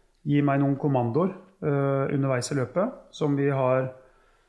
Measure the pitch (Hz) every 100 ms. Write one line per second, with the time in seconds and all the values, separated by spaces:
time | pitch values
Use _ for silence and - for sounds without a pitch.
0 | _ _ 147 143 143 139 139 135 151 135
1 | 117 127 185 - - _ 151 143 139 135
2 | 135 143 135 127 120 143 123 175 233 -
3 | - - 151 139 139 135 127 131 127 -
4 | - _ _ _